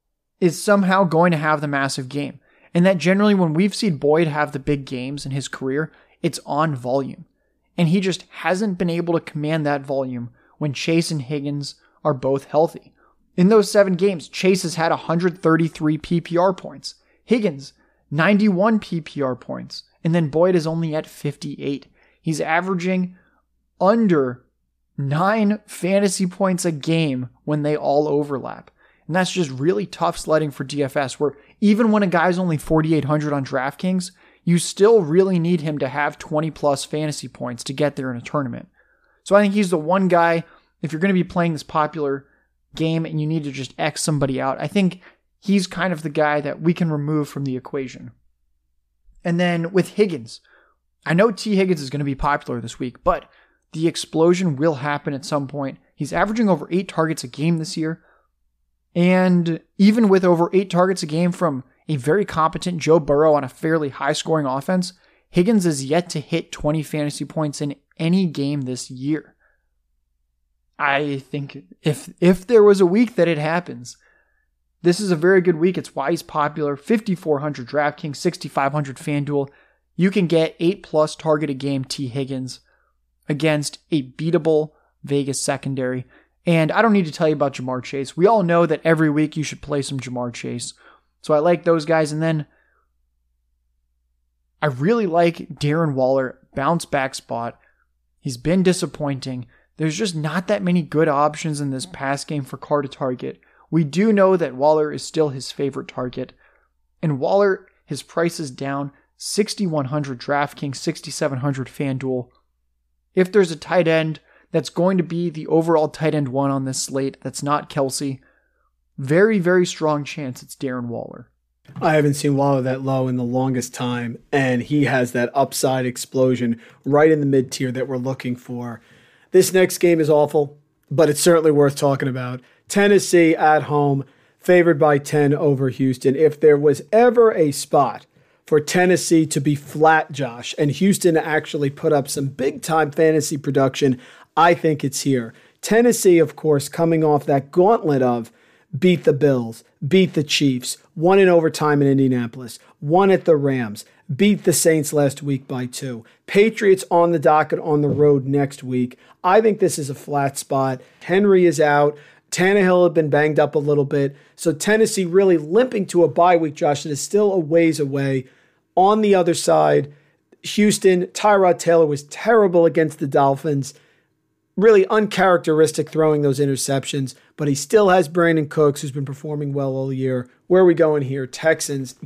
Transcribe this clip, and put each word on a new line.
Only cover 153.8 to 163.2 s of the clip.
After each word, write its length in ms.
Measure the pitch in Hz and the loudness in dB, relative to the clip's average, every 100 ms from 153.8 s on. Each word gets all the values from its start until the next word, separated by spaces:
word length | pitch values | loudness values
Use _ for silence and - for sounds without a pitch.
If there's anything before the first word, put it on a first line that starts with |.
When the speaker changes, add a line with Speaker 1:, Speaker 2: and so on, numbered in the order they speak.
| - _ - | -16 _ -8
Speaker 2:
beat 300 | 131 202 185 | 0 2 2
the 80 | 185 | 0
Saints 400 | 147 170 160 147 | 2 2 2 0
last 300 | 151 143 135 | 0 0 -2
week 260 | 143 135 131 | -6 -6 -6
by 160 | 135 | -8
two. 400 | 123 - 135 117 - _ - | -8 -10 -10 -12 -16 _ -2
Patriots 580 | 196 220 220 208 190 - | 2 2 4 2 2 2
on 220 | 175 170 | 2 4
the 60 | 170 | 4
docket 400 | 151 156 151 - | 4 4 2 -2
on 200 | 175 147 | 0 0
the 80 | 147 | 2
road 380 | 139 147 143 127 | 2 4 4 2
next 360 | 143 139 - | -2 -2 -6
week. 360 | 127 127 123 - _ _ | -6 -4 -4 -6 _ _
I 160 | 180 202 | 2 4
think 180 | 226 208 | 4 2
this 200 | 180 156 | 0 -2
is 100 | 139 | -8
a 60 | |
flat 420 | 139 - 143 139 135 | -10 -6 -2 -2 -4
spot. 460 | - 139 135 131 - _ | -4 -2 -2 -4 -12 _
Henry 420 | - 185 208 190 175 | -2 2 4 6 4
is 120 | 147 | 4
out. 380 | 151 147 147 147 - _ - | 2 4 2 0 -14 _ -10
Tannehill 540 | - 180 202 185 180 | 0 2 4 4 4
had 80 | 175 | 4
been 160 | 156 156 | 2 0
banged 320 | 143 | 2